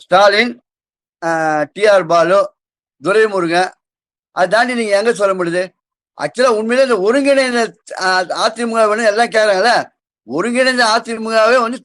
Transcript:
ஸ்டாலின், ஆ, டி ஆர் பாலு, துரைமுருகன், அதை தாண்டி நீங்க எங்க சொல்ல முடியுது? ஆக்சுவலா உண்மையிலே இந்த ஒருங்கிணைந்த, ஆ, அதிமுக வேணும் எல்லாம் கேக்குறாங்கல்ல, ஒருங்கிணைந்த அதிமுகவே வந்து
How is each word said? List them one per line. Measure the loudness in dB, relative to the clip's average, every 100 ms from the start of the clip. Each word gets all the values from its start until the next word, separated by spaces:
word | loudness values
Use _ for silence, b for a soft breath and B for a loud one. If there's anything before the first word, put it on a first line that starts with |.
ஸ்டாலின், | 0 4 4 2 -2 -6 _ _ _ _ _ -10
ஆ, | -6 -2 -2 -2 -4
டி | 0 4
ஆர் | 4 2
பாலு, | 2 2 2 0 _ _ _ _ _
துரைமுருகன், | -2 2 2 0 -2 -2 -2 -6 _ _ _ _ _
அதை | -4 0
தாண்டி | 0 0
நீங்க | -2 -2 -2
எங்க | -2
சொல்ல | -2 -2 -2
முடியுது? | -4 -4 -6 _ _ _ _ -10
ஆக்சுவலா | -10 -2 -2
உண்மையிலே | 0 -2 0
இந்த | 0 0
ஒருங்கிணைந்த, | 2 0 2 2 0 -2 -4 -6 -18 -6
ஆ, | -2 -2
அதிமுக | -2 -2 -4 -2 -4 0 0
வேணும் | 2
எல்லாம் | 0 0 0
கேக்குறாங்கல்ல, | 0 2 2 2 0 -2 _ _ _
ஒருங்கிணைந்த | -10 -6 -4 0 0 0
அதிமுகவே | 0 0 -2 -8 -2 0 2 2
வந்து | 0 -6